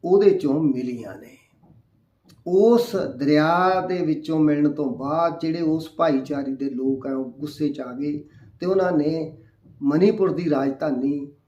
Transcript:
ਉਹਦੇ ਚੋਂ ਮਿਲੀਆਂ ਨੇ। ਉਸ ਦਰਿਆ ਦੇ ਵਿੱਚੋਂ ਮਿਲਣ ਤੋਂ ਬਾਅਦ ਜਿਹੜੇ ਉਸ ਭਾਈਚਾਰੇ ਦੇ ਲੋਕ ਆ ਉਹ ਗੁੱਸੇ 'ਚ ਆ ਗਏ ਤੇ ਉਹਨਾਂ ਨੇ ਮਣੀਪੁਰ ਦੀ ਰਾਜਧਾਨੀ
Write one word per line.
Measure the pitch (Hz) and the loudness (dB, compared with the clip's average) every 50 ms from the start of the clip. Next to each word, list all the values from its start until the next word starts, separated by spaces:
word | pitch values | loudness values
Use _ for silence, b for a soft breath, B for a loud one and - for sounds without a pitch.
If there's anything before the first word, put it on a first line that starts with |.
| - | 2
ਉਹਦੇ | 175 185 202 208 196 | 4 4 6 6 6
ਚੋਂ | 156 - - 139 135 156 160 | 4 4 0 0 0 2 2
ਮਿਲੀਆਂ | 143 127 123 123 123 123 117 113 - 110 | 0 0 0 -4 -6 -8 -10 -12 -14 -16
ਨੇ। | - - - - _ _ _ _ _ _ _ _ _ _ _ _ _ _ _ _ _ _ _ - _ _ | -16 -18 -20 -20 _ _ _ _ _ _ _ _ _ _ _ _ _ _ _ _ _ _ _ -20 _ _
ਉਸ | 170 180 190 208 226 240 233 233 - - | 0 4 6 6 6 6 4 2 0 -4
ਦਰਿਆ | 190 - - 131 123 139 139 151 151 151 160 170 175 185 185 190 185 185 | -4 -4 -4 -6 -4 0 2 4 4 4 4 2 2 4 2 2 0 0
ਦੇ | - 180 180 165 | -2 -2 -2 0
ਵਿੱਚੋਂ | 156 156 147 - - 160 156 | -2 -2 -4 -4 -4 0 2
ਮਿਲਣ | 156 151 147 147 147 151 | 2 2 2 2 2 0
ਤੋਂ | 147 151 147 131 117 | 0 0 -4 -4 -4
ਬਾਅਦ | 117 131 139 151 160 170 170 151 - | -4 -4 -2 0 0 0 0 -2 -2
ਜਿਹੜੇ | 165 160 160 175 | -4 -4 -4 -2
ਉਸ | 165 156 156 160 160 - - | -2 -2 -2 -2 -4 -8 -4
ਭਾਈਚਾਰੇ | - 170 160 139 135 131 135 147 139 135 135 135 | 0 0 2 2 0 -2 -4 -6 -6 -6 -6 -6
ਦੇ | 127 139 135 | -6 -6 -6
ਲੋਕ | 123 123 131 135 135 131 135 | -6 -4 -2 -2 -2 -2 -4
ਆ | 135 135 | -6 -6
ਉਹ | 131 131 123 117 131 | -6 -6 -8 -10 -12
ਗੁੱਸੇ | 147 147 - - 151 147 | -12 -12 -8 -4 -4 -4
'ਚ | 139 - | -4 -6
ਆ | 131 123 123 | -10 -12 -8
ਗਏ | 131 143 147 147 147 - b b b b b b - | -6 -6 -6 -6 -6 -10 b b b b b b -8
ਤੇ | 165 | -4
ਉਹਨਾਂ | 180 190 190 185 180 | 0 0 2 2 2
ਨੇ | 175 151 147 151 160 165 156 160 - b b b b b _ - - - | 2 2 0 0 -2 -2 -6 -8 -12 b b b b b _ -20 -16 -4
ਮਣੀਪੁਰ | 143 139 143 156 185 214 220 214 190 180 | -2 0 2 4 4 4 4 4 0 0
ਦੀ | 147 160 175 160 | 0 -2 -2 0
ਰਾਜਧਾਨੀ | 147 135 135 139 135 - 160 151 135 123 135 139 143 143 139 147 - _ _ | 0 0 0 -2 -4 -4 -4 -4 -4 -2 -2 -2 -2 -4 -6 -12 -16 _ _